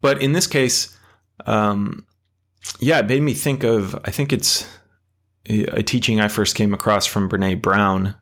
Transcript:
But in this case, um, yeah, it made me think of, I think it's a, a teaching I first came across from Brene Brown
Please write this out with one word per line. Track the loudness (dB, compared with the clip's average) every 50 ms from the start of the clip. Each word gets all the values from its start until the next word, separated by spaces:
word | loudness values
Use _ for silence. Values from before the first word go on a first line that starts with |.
But | 2 2 0 2
in | 0 0 0
this | 0 0 0
case, | 0 0 2 2 0 -2 -4 -6 -10 _ _ _ _ _ _ _ _ _ -6
um, | -2 0 0 2 0 0 -2 -2 -4 -6 -10 -14 _ _ _ _ _ _ _ _ _ _ _ -16 -16 -8 -4
yeah, | 0 2 2 2
it | 2 2
made | 2 2
me | 2 0 0
think | 0 -2 -2 -2 0 0
of, | 2 2 2 0 -2 -6 -8 -8
I | -8
think | -4 -4 -2 -2 -2
it's | -2 0 0 -2 -2 -4 -8 -16 -20 _ _ _ _ _ _ _ _ _ _ _ _ _ -2
a, | -2 0 0
a | 0 -2 -2 -2
teaching | 0 -2 0 0 2 2 2
I | 2 0
first | 2 0 0 0 0
came | 0 0 0 0
across | 0 0 2 2 2 2
from | -2 -2 -2 -2 0
Brene | 0 0 0 0 -2 0
Brown | 0 2 4 4 4 4 2 2 0 -2 -4 -8